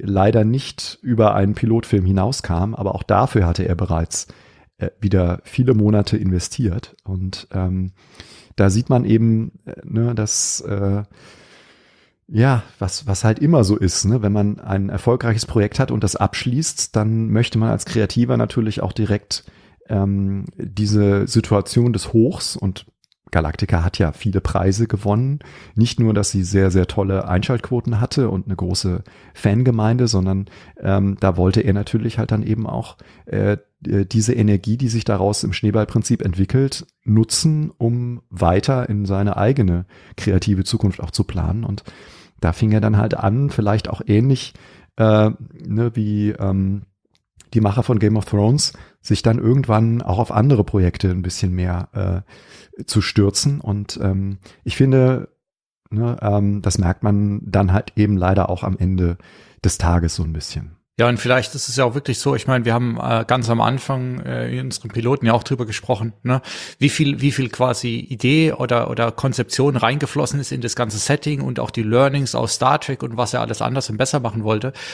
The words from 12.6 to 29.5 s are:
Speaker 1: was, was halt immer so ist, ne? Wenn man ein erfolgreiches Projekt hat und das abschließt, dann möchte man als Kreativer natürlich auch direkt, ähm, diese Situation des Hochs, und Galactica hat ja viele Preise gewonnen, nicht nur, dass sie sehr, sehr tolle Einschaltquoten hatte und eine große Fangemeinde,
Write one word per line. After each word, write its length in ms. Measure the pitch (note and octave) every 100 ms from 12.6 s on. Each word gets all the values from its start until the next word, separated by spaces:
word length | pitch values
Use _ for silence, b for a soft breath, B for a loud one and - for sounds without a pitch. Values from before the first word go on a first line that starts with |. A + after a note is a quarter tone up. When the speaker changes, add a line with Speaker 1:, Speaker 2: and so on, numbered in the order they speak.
| - -
Speaker 1:
was, 280 | F#2+ - D3
was 180 | F#2+
halt 160 | A2 A2
immer 220 | D3 D#3+
so 140 | G2 G#2
ist, 300 | F2+ - G2
ne? 160 | A#2+
Wenn 100 | G#2
man 260 | G#2 G#2 -
ein 300 | - G2 G2
erfolgreiches 560 | F#2+ - B2+ A#2+ A2
Projekt 340 | - A2+ G#2 -
hat 120 | C3
und 120 | A2+
das 140 | G#2+ -
abschließt, 800 | G2+ - B2+ B2+ D#3 - - A2
dann 340 | G#2+ A2+ A2+
möchte 280 | G#2+ A#2 A2
man 100 | A2+
als 160 | G#2
Kreativer 540 | - A#2 G2+ - A#2+ A#2+
natürlich 420 | A2 - A2 -
auch 120 | F#2+
direkt, 520 | - G#2+ G#2 - - b b b b -
ähm, 580 | G#2 G2 G2 G2 G2 F#2+ -
diese 720 | - G2 G#2 G#2+ G2+ G2+ -
Situation 640 | A2+ - G#2 - B2 A#2+
des 220 | G#2+ -
Hochs, 420 | G#2+ A#2+ G3 - -
und 300 | F#2+ - - _ _ _ _
Galactica 500 | - D#2 D#2+ G2+ E2+
hat 160 | E2+ -
ja 140 | E2
viele 280 | - G#2+ F#2
Preise 460 | - F#2 F#2+ G2 A#2
gewonnen, 540 | G2 G#2 G#2+ C3 D3 B B B
nicht 260 | - A#2 -
nur, 140 | A2+
dass 160 | G#2 G2+
sie 120 | G2
sehr, 280 | F2+ G2 F#2+
sehr 160 | F#2 F2
tolle 420 | - G2 F#2+ G2
Einschaltquoten 720 | F#2 - A#2+ - B2 A#2+ G#2+
hatte 300 | B2 - A#2
und 160 | F#2+ -
eine 100 | F#2
große 460 | F2+ G2+ G2 F2+ B B B
Fangemeinde, 760 | - G#2+